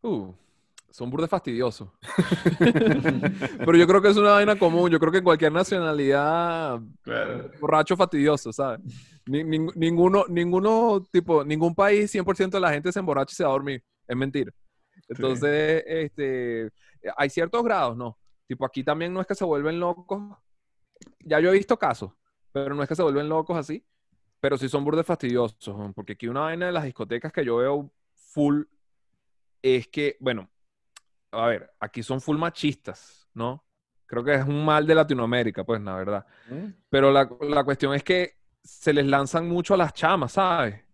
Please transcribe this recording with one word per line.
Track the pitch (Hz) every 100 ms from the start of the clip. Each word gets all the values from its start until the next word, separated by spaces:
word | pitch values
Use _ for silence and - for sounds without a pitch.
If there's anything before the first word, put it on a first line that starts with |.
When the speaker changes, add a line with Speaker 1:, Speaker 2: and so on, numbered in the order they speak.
Speaker 1:
Uh, | 240 147 92 92 _ _ _ _ _
son | - 123
burdes | 139 165
fastidiosos. | 185 - 117 123 - 98 _
<laughs> | - - 175 180 - 170 240 190 220 143 151 131 - - 131 -
Pero | 123 170
yo | 170
creo | 202
que | 202
es | 208
una | 208
vaina | 202 208 208
común. | 180 165 175
Yo | 160
creo | 160
que | 180
en |
cualquier | 180 156 156
nacionalidad, | 160 185 190 165 151 139 139 147 165 170 165 156 120 110 -
Speaker 2:
Claro. | - 117 107 120 - -
Speaker 1:
borracho | 147 156 151 180
fastidioso, | 180 156 147 147 -
¿sabes? | 110 135 113 127 120 - 156 -
Ni-, | 139
nin-, | 160 156 160
ninguno, | - 165 170 180 196 180
ninguno, | 170 175 180 202 220 233 202 185
tipo, | 180 175 160
ningún | 143 151 170
país, | 170 196 208 208
cien | 208
por | 180 190
ciento | 190 196
de |
la | 180
gente | 147 170
se | 180
emborracha | 185 139 139
y | -
se |
va | 160
a |
dormir. | 135 139 131 _ _ _
Es | 123
mentira. | 135 139 135 _ _ _ _ _ _
Speaker 2:
Sí. |
Speaker 1:
Entonces, | 123 131 127 143 147 156 160 -
este, | 160 151 - 139 131 120 113 110 _ _ _ 95 -
hay | 143
ciertos | - 170 233
grados, | 233 202 135 117
¿no? | 120 - _ _ _
Tipo, | 127
aquí | 135 -
también | 135 151 170
no | 185
es | 185
que |
se | 190
vuelven | 185 147 147 170
locos. | 175 180 180 196 208 202 _ _ _ _ _ _ - _
Ya | 160 151
yo | 170
he |
visto | 190 196 240
casos, | 170 117 95 _ _ _ _
pero | 139 139
no | 143
es | 143
que |
se | 160
vuelven | 165 139 151
locos | 160 156 170
así. | 143 165 _ _ _ _ _ _
Pero | 139 135
sí | 131
son | 143
burdes | 139 156 165
fastidiosos, | 170 127 120 117 - - 101
¿no? | 104
Porque | 98 101
aquí | 101 117
una | 127
vaina | 156 165 180
de |
las | 175
discotecas | 147 - 107 117 151
que | -
yo | 135 117
veo | 127 143 143 _ _
full | _ _ - 147 147 - _ _ _ _ _ _ _ _ _
es | 131 127 117
que, | - 147 -
bueno, | 131 113 95 _ _ _ _ - _ _ _
a | 110 117
ver, | 107 - _
aquí | 107 -
son | 113 131
full | - 147
machistas, | 170 - 151 131 - 90 - _ _
¿no? | - 117 135 _ _ _ _ _
Creo | 117
que | 123
es | 139
un | 135 147
mal | 156 151 151
de |
Latinoamérica, | 160 151 135 117 123 113 98
pues, | 95 113
la | 101 92
verdad. | 95 101 - _ -
Speaker 3:
¿Mm? | 135 202 190 _
Speaker 1:
Pero | 135 139
la, | 139 135 123
la | 147 143
cuestión | 135 139 139
es | 139
que | - 185 180 _ _ _
se | _ - -
les | 147 139
lanzan | 139 139 170 170
mucho | 175 170
a | 196
las | 160
chamas, | - 160 190 127
¿sabes? | - 185 170 120 104 _